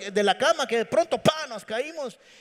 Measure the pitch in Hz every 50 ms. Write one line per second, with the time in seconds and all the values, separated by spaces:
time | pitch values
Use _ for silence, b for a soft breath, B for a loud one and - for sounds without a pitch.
0 | 190 202 190 214 202 202 185 - 254 302 330 320 277 - 226 233 220 - - 302
1 | 339 - 262 - - - 311 311 311 262 233 202 - - 214 233 269 311 330 320
2 | 277 240 - _ b b b b